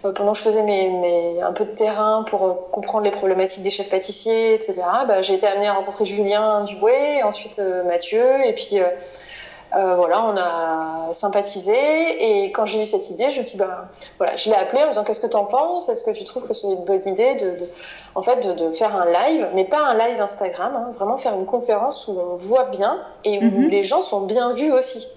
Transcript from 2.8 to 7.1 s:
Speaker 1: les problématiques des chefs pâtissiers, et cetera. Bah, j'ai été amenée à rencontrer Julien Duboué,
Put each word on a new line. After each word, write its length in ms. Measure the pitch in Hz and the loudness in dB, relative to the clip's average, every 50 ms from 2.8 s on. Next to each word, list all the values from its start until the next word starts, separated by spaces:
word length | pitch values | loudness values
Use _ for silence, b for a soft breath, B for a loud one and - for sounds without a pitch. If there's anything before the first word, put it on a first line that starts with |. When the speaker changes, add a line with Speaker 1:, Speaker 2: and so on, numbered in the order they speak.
| 196 - 220 214 208 | -4 -2 -2 0 0
Speaker 1:
les 80 | 202 | 0
problématiques 500 | 196 - 196 190 185 185 190 190 - 196 | 0 0 0 0 2 2 0 -2 -2 -6
des 80 | 185 196 | -6 -4
chefs 180 | 196 - 196 - | -4 -4 -4 -2
pâtissiers, 680 | 190 190 190 - 202 - - 220 226 226 226 226 220 | -2 -2 -2 -4 -12 -6 -2 0 0 2 4 4 2
et 60 | 220 | 2
cetera. 440 | - - 185 180 180 175 196 240 277 | 0 -4 -4 -2 -2 0 0 0 2
Bah, 180 | 240 202 190 | 2 2 2
j'ai 120 | 190 202 190 | 2 2 2
été 120 | 185 214 | 2 2
amenée 220 | 202 196 202 208 208 | 2 2 2 0 2
à 60 | 196 | 0
rencontrer 300 | 196 196 196 196 - 214 | 0 -2 -4 -4 -4 -4
Julien 600 | 185 196 208 208 196 208 208 214 214 214 208 202 | -2 0 -2 0 2 2 2 2 2 2 0 -2
Duboué, 580 | 196 196 185 196 226 254 - 285 294 | -4 -4 2 4 4 4 4 2 2